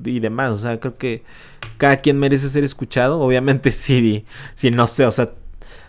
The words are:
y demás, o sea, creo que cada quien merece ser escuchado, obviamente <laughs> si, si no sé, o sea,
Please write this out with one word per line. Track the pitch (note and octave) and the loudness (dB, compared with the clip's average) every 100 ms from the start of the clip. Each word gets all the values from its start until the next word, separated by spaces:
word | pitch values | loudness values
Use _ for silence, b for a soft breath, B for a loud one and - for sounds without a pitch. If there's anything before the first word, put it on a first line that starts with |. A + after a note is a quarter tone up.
| B2 | -6
y | B2 | -2
demás, | A2 A#2 C3+ | -2 -2 -2
o | G#2 | -2
sea, | A#2+ A2+ | -4 -6
creo | C3 - | -8 -6
que | C3 A2+ B B B B - - | -6 -8 B B B B -16 0
cada | C#3+ C#3 | 2 4
quien | D3 C#3 | 2 2
merece | C#3 C#3 C#3 | 2 2 0
ser | C#3+ | -2
escuchado, | C#3+ - B2 C3 B2+ D#3+ | -2 -4 -4 0 2 2
obviamente | C3 B2+ C3+ C#3 C3 | 2 2 2 2 2
<laughs> | |
si, | - - B2 A2+ G#2+ B B B - | 0 2 4 4 0 B B B -2
si | B2+ | 2
no | A#2+ A#2+ | 4 2
sé, | - B2+ | 2 2
o | |
sea, | - A#2+ - - - B B | 2 -2 -4 -16 -16 B B